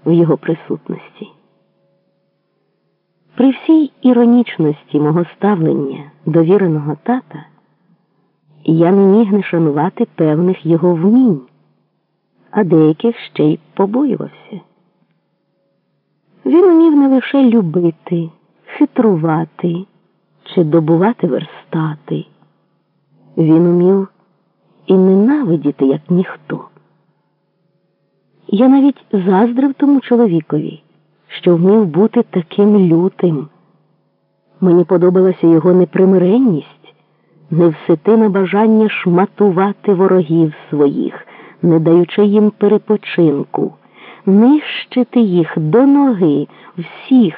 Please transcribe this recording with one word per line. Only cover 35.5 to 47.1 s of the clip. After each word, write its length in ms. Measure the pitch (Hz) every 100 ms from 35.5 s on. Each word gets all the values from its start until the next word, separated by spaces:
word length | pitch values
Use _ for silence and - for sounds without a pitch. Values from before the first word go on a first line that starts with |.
| 165 175
непримиренність, 1200 | 180 175 185 190 190 180 233 262 156 - _ _ _ _ _ _ _ _
невситиме 760 | 160 170 151 - 165 - 220 214
бажання 600 | 190 185 196 220 220 220
шматувати 1080 | - 185 175 202 - 208 175 196 202 -
ворогів 600 | 185 190 185 156 165 160 151 -
своїх, 560 | 147 143 127 71 - - - - -
не 180 | 170 165
даючи 440 | 160 170 170 -
їм 260 | 208 208 214
перепочинку, 1200 | - 208 208 - 208 - - 165 139 - - - - _ _ - - -
нищити 920 | 196 240 302 - - - - 240 247
їх 320 | 220 175 160 -
до 300 | 156 220 277
ноги 600 | 277 277 214 175 143 147 - - -
всіх 560 | 170 - -